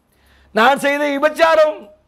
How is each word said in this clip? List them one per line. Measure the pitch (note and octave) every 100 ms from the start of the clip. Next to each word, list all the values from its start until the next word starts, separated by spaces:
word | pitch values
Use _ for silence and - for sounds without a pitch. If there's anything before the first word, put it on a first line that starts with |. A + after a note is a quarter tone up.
| _ _ _ _ _ G#3
"நான் | A#3+ C4+
செய்த | C#4 C#4+ D4
விபச்சாரம், | C#4 D4+ D4+ E4 D#4 D#4 D4+ A3 _